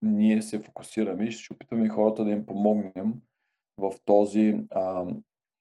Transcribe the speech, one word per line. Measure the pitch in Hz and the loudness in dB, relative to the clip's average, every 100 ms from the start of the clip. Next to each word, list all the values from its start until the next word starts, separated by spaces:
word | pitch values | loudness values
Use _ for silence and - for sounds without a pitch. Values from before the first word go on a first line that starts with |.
ние | 214 208 214 - | 0 4 4 2
се | - 107 | -2 -8
фокусираме | - - - 110 104 92 | -10 -18 -10 -4 -4 -2
и | 113 | -4
ще | 110 | -6
се | - | -14
опитаме | - - 117 110 | -18 -6 -2 0
хората | 107 107 110 | 2 2 2
да | 104 | -2
им | 104 107 | -2 -4
помогнем | 98 104 107 95 92 107 127 - _ _ _ _ - | 0 2 2 -2 -6 -6 -6 -12 _ _ _ _ -8
в | 98 - - | -6 -4 4
този, | 104 101 104 107 101 - | 4 4 4 2 2 -4
а, | 95 92 92 90 - - _ _ _ | -4 -4 -4 -6 -10 -14 _ _ _